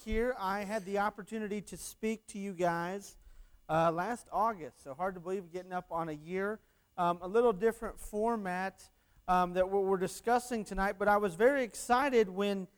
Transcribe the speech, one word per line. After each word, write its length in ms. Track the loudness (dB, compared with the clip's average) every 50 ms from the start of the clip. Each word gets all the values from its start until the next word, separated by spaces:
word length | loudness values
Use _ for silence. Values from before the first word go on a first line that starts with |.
here, 320 | -6 -2 -2 0 0 0 -2 -2
I 220 | -4 -4 -4 -4
had 240 | -4 -4 -6 -6 -4
the 120 | -2 -2 0
opportunity 640 | 0 -2 -4 -6 -10 -10 -8 -6 -6 -4 -6 -6
to 140 | -6 -10 -14
speak 500 | -14 -14 -14 -10 _ -4 -4 -4 -4 -8 -14
to 100 | -12 -10
you 140 | -8 -8
guys, 640 | -2 0 0 0 0 0 -4 -4 -6 -8 -10 -14 -20 -20 -20 -20 -20 -20 -20 -20 -20 _ _ 0
uh, 220 | 2 4 4 4
last 360 | 2 0 -2 -4 -4 -6 -8 -4
August. 500 | -2 0 0 0 0 -4 -10 -14 -16 _
So 120 | -16 -14 -8
hard 200 | -4 -4 -4 -4
to 60 | -6
believe 320 | -6 -6 -6 -6 -6 -8
getting 200 | -12 -12 -10 -6
up 140 | -8 -8 -6 -4
on 180 | -4 -4 -4 -4
a 40 |
year. 460 | -6 -8 -8 -6 -4 -2 -2 -2 -4 -8 _ _ _ _ _ _ _
Um, 220 | 0 2 2 2 0
a 80 | -4 0
little 240 | 2 4 4 4
different 460 | 2 4 0 0 0 0 -8 -10 -10 -10
format, 840 | -14 -8 -2 0 0 2 0 0 -2 -4 -2 -2 -4 -4 -6 -10 -20 -20 _ _ _ _ _ -10 _ 2
um, 240 | 4 4 4 2 2
that 140 | 2 2 2
we're, 120 | 2 2
we're 180 | 2 2 2 2
discussing 680 | 0 -4 -4 -4 0 2 2 2 2 -2 -4 -4 -4
tonight, 300 | -4 -2 0 0 0 0 2
but 80 | 4
I 120 | 6 6 6
was 160 | 4 0 2
very 300 | 6 6 6 6 4 0
excited 680 | -2 -4 -10 0 2 4 4 4 4 4 4 4 4
when 360 | 0 -2 0 0 0 -2 -4 -8 _